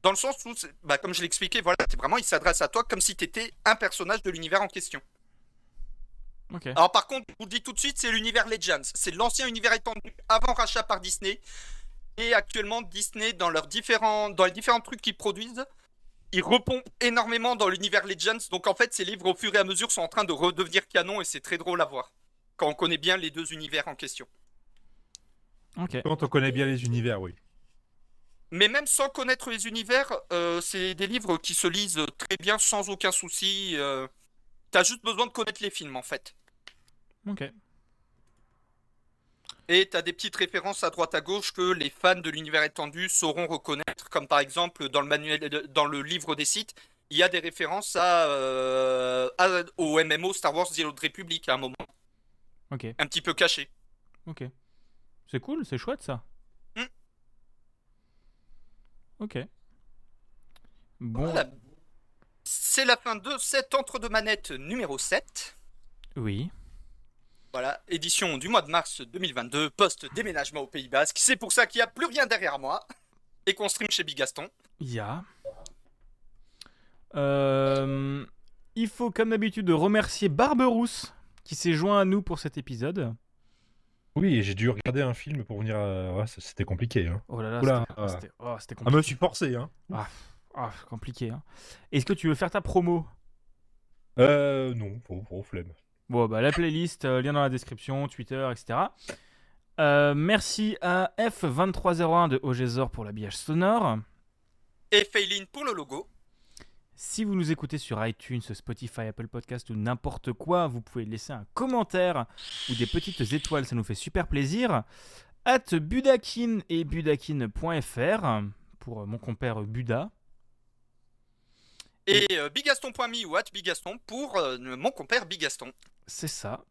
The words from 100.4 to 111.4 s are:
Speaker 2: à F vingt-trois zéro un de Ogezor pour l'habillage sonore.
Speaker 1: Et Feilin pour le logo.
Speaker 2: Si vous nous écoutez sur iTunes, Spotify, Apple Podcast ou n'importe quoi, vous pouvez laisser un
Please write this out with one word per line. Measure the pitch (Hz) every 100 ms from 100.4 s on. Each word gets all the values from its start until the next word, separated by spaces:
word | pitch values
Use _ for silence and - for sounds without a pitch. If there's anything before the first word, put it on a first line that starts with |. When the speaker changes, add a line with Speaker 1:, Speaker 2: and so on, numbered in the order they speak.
| - - 214 208
Speaker 2:
à | 175 180 185 -
F | 226 - -
vingt-trois | 127 190 180 185
zéro | 170 170 170
un | 170
de | 131
Ogezor | 135 123 127 120 131
pour | - 107
l'habillage | 104 104 -
sonore. | - 160 185 226 180 110 107 _ _ _ _ _ _ _ _
Speaker 1:
Et | 208 202
Feilin | 214 196 202 190
pour | 277
le | 285
logo. | 196 135 135 - - _ _ _ - - - _ -
Speaker 2:
Si | - -
vous | 214
nous | 196 156
écoutez | 156 139 151
sur | - 107 110
iTunes, | 110 - 123
Spotify, | - 107 - 120 120 -
Apple | 110 104 113
Podcast | 117 - 123 -
ou |
n'importe | 110 107 123 143 - -
quoi, | 113 - 180 165
vous | 120
pouvez | 110 123 110
laisser | 110 -
un | 131